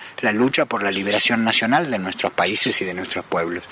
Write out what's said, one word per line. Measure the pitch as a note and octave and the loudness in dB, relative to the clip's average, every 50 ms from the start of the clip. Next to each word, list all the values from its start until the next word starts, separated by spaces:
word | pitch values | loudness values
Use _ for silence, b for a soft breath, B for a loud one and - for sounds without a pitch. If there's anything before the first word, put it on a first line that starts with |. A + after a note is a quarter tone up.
| B B B - | B B B -4
la | - A#2 | -2 0
lucha | G#2 G#2+ B2 C3+ C3+ - D3+ | 2 2 2 2 2 2 0
por | - - G#2 | 0 -2 -2
la | G2+ G2 | -2 -2
liberación | F#2+ F#2+ G2 G2+ G2+ G#2+ - - A#2+ A2+ A2+ | -2 -2 -2 0 0 2 2 2 2 2 2
nacional | A2+ A2+ - A#2 A2+ C3 D#3 F3 D3 | 2 2 2 2 4 2 2 2 0
de | A#2+ G2+ | -2 -4
nuestros | F#2 F#2 F#2 - - F2 - | -4 -4 -4 -4 -4 -2 0
países | - F2 F#2 G#2 - - - - - | 0 0 2 2 2 2 2 0 0
y | G2 | -2
de | F#2 F2+ | -4 -4
nuestros | F#2 F#2 F2+ - F2+ E2+ | -6 -8 -6 -6 -8 -6
pueblos, | - G2 F2 E2+ E2+ F2 F2 - B | -4 -2 -2 -2 -2 -4 -6 -8 B